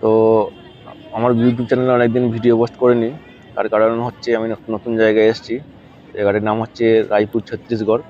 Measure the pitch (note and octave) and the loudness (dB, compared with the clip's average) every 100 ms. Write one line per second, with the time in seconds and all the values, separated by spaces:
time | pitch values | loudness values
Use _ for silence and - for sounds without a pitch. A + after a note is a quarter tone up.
0 | A2 A2 A2 A2+ G2+ - - - - - | 2 4 4 2 0 -8 -20 -20 -20 -20
1 | - A2 A#2+ A#2 A#2+ A#2+ A#2+ B2+ B2+ B2 | -12 -4 0 2 2 0 -2 0 2 2
2 | A#2+ A#2+ B2 A2+ A#2+ A2+ A#2 - B2+ A#2+ | 2 0 -2 0 2 2 0 0 2 2
3 | A2+ D3+ - - - - G#2+ G#2+ A2 A#2 | 0 -6 -20 -20 -14 -6 -2 2 2 0
4 | A#2+ A2 - A2+ A2+ G#2+ - A2 A#2+ A2+ | -6 -8 -4 -2 -2 -8 -8 -8 -6 0
5 | A2 G#2+ A2 A2+ - A#2+ D3+ - - - | 2 4 2 0 -6 -10 -10 -20 -20 -20
6 | - - G2+ G2+ G#2+ A2 A2 - A2+ A2+ | -18 -4 0 0 -2 -4 -6 -2 2 2
7 | G2+ G#2 G#2+ A2+ - A2 - A#2 G#2 A2+ | 2 0 0 -4 -6 -14 -8 -4 -2 -2
8 | - | -2